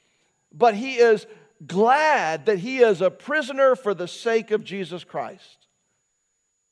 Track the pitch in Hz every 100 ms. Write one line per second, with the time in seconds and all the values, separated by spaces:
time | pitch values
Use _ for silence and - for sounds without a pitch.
0 | _ _ _ _ _ 147 233 202 269 247
1 | 233 214 - - _ _ 143 175 226 277
2 | 311 262 160 160 175 196 220 262 233 170
3 | 185 185 - 302 254 269 269 254 208 180
4 | 175 - 233 226 220 214 147 196 170 175
5 | - 156 117 95 - _ _ _ _ _
6 | _ _ _ _ _ _ _